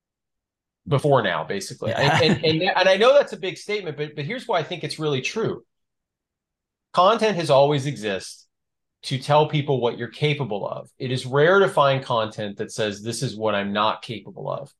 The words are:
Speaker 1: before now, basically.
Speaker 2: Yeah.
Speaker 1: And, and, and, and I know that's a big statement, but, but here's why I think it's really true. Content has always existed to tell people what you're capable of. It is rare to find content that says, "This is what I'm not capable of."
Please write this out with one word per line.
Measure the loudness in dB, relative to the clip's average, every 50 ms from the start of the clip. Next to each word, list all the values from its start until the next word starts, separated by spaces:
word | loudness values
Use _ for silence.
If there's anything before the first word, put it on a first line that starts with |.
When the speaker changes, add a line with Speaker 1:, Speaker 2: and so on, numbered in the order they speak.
| _ _ _ _ _ _ _ _ _ _ _ _ _ _ _ _ -4
Speaker 1:
before | 0 0 2 4 4 4 4
now, | 4 2 0 -2 -4
basically. | -4 -6 -6 -8 -10 -10 -8 -6 -4
Speaker 2:
Yeah. | -2 0 2 2 2 4
Speaker 1:
And, | 2 2 2
and, | 0 0
and, | 0 0 0 0 0 2
and | 2 4 4
I | 4
know | 4 6 6 6
that's | 6 4 2
a | -2 -8
big | -8 -8 -8
statement, | -8 -8 -6 -6 -6 -6 -6 -8
but, | -8 -8 -8 -8
but | -8 -8
here's | -8 -8 -8 -4 -2
why | -2 -2
I |
think | -2 -4 -6 -8 -8
it's | -8 -6 -4
really | -2 -2 -2 -2
true. | -2 -4 -4 -2 -2 -2 -4 -6 -12 _ _ _ _ _ _ _ _ _ _ _ _ _ _ _ _ _ _ _ _ _ _ _ _ _
Content | 0 4 4 4 4 4 2 0 0
has | 0 2 4
always | 6 6 6 6 4 0 -2
existed | -4 -6 -6 -6 -4 -4 -6 -8 -12 -18 -20 _ _ _ _ _ _ _ _ _ _ _ _ -10
to | -6 -6 -4
tell | 0 2 4 4 4 4
people | 0 -2 0 0 0 0
what | 0 -2 -2 -4
you're | -8 -10
capable | -6 -2 -2 -2 0 -2 -4 -6 -6 -6 -6 -6
of. | -8 -10 -14 -16 _ -10
It | -6 -6
is | -4 -6 -4
rare | 0 2 4 6 6 6 6
to | 4 4
find | 4 2 4 4 2 0 -2
content | -2 -2 -2 -2 -4 -6 -8 -8 -8 -6 -8
that | -10 -8
says, | -4 -4 -4 -4 -4 -6
"This | -8 -8 -6 -4
is | -6 -6 -4
what | -4 -2 -2 0
I'm | 0 -2 -2
not | 0 0 0 0 -2 -4
capable | -8 -12 -12 -12 -14 -16 -14 -12 -8 -8
of." | -8 -8 -10 -14 _ _